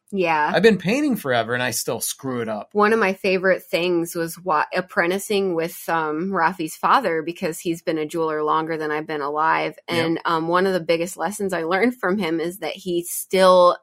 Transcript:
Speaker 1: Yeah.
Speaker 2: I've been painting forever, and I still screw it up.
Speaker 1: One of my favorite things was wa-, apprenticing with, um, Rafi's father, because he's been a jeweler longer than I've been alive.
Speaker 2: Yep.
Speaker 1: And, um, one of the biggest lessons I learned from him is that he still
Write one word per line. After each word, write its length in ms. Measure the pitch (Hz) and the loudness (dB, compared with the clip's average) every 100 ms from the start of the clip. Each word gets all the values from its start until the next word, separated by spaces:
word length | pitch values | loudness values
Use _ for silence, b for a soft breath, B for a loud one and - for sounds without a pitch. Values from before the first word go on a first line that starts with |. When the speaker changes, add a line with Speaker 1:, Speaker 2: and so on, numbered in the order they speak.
| - | -10
Speaker 1:
Yeah. 380 | 202 170 156 151 | -2 0 2 2
Speaker 2:
I've 80 | 165 | 4
been 160 | 214 208 | 4 4
painting 380 | 170 254 302 226 | 0 0 0 -2
forever, 360 | 139 123 110 | 0 0 0
and 100 | 123 | -2
I 80 | 127 | -2
still 280 | 120 - 117 | -4 -4 -4
screw 400 | - - 135 123 | -6 -8 -6 -6
it 60 | 110 | -4
up. 220 | 107 - | -6 -6
Speaker 1:
One 200 | 208 208 | 2 2
of 80 | 226 | 4
my 120 | 196 | 0
favorite 520 | 190 202 185 190 180 | 0 0 0 2 2
things 500 | - 170 180 170 165 | 0 -2 0 0 -2
was 240 | 175 165 170 | -4 -6 -6
wa-, 260 | 180 151 - | -2 -2 0
apprenticing 840 | 175 180 - 170 196 - 202 196 165 | -4 -4 -2 0 -2 -2 -2 0 -2
with, 320 | 165 - - | -4 -6 -4
um, 420 | 165 160 151 190 | -2 -2 -2 -2
Rafi's 460 | 190 165 185 160 - | 0 0 0 -8 -4
father, 460 | 175 233 220 165 | 2 2 2 -2
because 360 | 151 170 175 160 | -4 -6 -6 -4
he's 240 | 180 165 | -4 -4
been 160 | - 160 | -2 -4
a 80 | 151 | -4
jeweler 360 | 170 160 151 | -2 -2 -2
longer 340 | 151 156 160 160 | 0 0 0 -4
than 140 | 156 | -4
I've 140 | 151 156 | -4 -4
been 140 | 156 | -4
alive. 540 | 143 151 160 156 156 - - | -4 0 2 2 -2 -6 -4
Speaker 2:
Yep. 160 | 170 165 | -2 0
Speaker 1:
And, 140 | 165 | 0
um, 240 | - 165 165 | 0 -2 2
one 180 | 175 190 | 2 2
of 60 | |
the 80 | 185 | 0
biggest 360 | 165 165 170 - | 0 0 0 -4
lessons 360 | 165 208 202 | -6 -4 -4
I 120 | 175 | -2
learned 320 | 160 190 233 247 | -2 2 0 0
from 200 | 190 208 | -2 -2
him 200 | 170 165 | -2 -2
is 180 | 160 185 | -4 -6
that 140 | 160 | -8
he 280 | - 190 170 | -8 -4 -4
still 720 | 170 - - 185 185 185 175 175 | -4 -8 -2 4 8 8 8 4